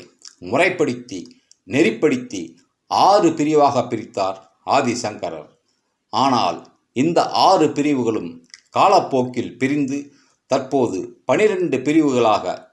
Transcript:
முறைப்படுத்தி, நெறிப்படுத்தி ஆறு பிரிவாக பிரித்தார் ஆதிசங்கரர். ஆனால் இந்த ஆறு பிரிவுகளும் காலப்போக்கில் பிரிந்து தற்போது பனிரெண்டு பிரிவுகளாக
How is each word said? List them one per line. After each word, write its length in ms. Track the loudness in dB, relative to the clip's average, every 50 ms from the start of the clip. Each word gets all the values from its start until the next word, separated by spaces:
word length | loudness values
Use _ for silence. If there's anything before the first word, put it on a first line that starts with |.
| -12 -18 _ _ -20 -20 -20 _
முறைப்படுத்தி, 800 | -10 -4 0 0 0 0 0 0 -2 -2 -4 -6 -10 -12 -14 -14 -14 -16 -20 _ _ _ _ _ _ -4
நெறிப்படுத்தி 760 | 0 2 2 2 2 0 0 0 0 -2 -4 -8 -10 -12 -12 -12 -16 _ _ _ _ _ _ _
ஆறு 400 | 0 2 4 4 4 4 4 2
பிரிவாக 560 | 0 0 0 0 2 4 4 4 2 0 -2
பிரித்தார் 520 | -2 -6 -8 -8 -8 -6 -4 -4 -4 -6 -8 -14 _ _ _ _
ஆதிசங்கரர். 840 | 0 0 0 2 0 -2 -4 -6 -8 -8 -8 -10 -10 -10 -12 -14 -18 _ _ _ _ _ _ _ _ _ _ _ _ -2
ஆனால் 480 | 0 2 2 2 2 2 0 -2 -4 -10 -18 _ _ _ _ _
இந்த 240 | -2 0 0 2 0 0 0 0 2
ஆறு 280 | 4 4 4 4 4 2 0
பிரிவுகளும் 580 | 0 -2 0 0 0 0 -2 -2 -4 -6 -8 -12 -16 -20 _ -20 -20 _ _
காலப்போக்கில் 840 | -2 2 2 4 4 2 2 0 0 -2 -2 -2 -4 -6 -8 -8 -6
பிரிந்து 420 | -4 -4 -2 -2 -2 -4 -4 -6 -8 -10 -14 _ _ _ _ _ _ _ _
தற்போது 480 | -4 -4 -2 -2 -2 0 0 0 -2 -6 -8 -10 -14 _ _
பனிரெண்டு 520 | -2 0 2 2 2 2 0 -2 -2 -2 -2
பிரிவுகளாக 640 | -2 0 0 2 2 2 2 2 2 2 2 2 0 -4 -8 -8 -12 -10